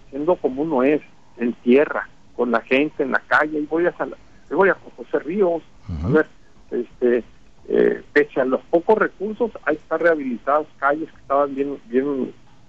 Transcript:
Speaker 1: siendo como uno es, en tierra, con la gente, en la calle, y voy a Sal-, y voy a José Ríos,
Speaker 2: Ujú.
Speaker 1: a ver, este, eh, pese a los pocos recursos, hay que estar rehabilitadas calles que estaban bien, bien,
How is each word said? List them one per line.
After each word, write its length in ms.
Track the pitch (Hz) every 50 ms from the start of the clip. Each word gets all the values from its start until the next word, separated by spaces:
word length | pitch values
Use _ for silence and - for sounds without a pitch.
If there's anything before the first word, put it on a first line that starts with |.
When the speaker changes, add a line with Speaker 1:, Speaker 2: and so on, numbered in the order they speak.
| - -
Speaker 1:
siendo 280 | 135 139 151 170 180
como 240 | - - 135 127 139
uno 200 | 156 165 151 123
es, 200 | 127 143 151 - - - - - - - -
en 140 | - 120 123 113
tierra, 540 | - - 123 123 139 156 - - 104 - - - - - - -
con 140 | - 123 123
la 120 | 117 113
gente, 420 | - - 131 135 151 151 - - 143
en 80 | 127
la 80 | 113 110
calle, 400 | - - 127 135 151 156 156 151
y 60 | 151
voy 180 | 143 156 170 175
a 100 | 170 -
Sal-, 200 | - 147 - - - - - - - - -
y 40 | 135
voy 140 | 165 196 185
a 80 | 160 - - 123 -
José 220 | - 117 - - 147
Ríos, 420 | - 147 185 214 190 170 170 160 - - - - -
Speaker 2:
Ujú. 200 | - 87 73 78
Speaker 1:
a 20 | 104
ver, 180 | 143 156 - - - - - - - - - -
este, 520 | - 120 113 - - - 127 120 120 117 107 - - - - - - - -
eh, 340 | - - 120 120 - - - - - -
pese 280 | 147 143 - - 147
a 40 | 127
los 160 | 131 127 117
pocos 360 | - - - 170 - - 220
recursos, 540 | 208 180 160 - - 185 214 214 - 247 214 - - -
hay 120 | 147 156
que 60 | 151 -
estar 180 | - 160 156
rehabilitadas 640 | 160 170 165 151 139 127 120 104 - 143 143 151 147 - - -
calles 320 | 139 139 147 156 160 -
que 60 | -
estaban 360 | - - - 139 139 143 139 135
bien, 240 | 135 139 143 139 - -
bien, 480 | 113 117 127 135 147 139 131 120 104 - - - - - - -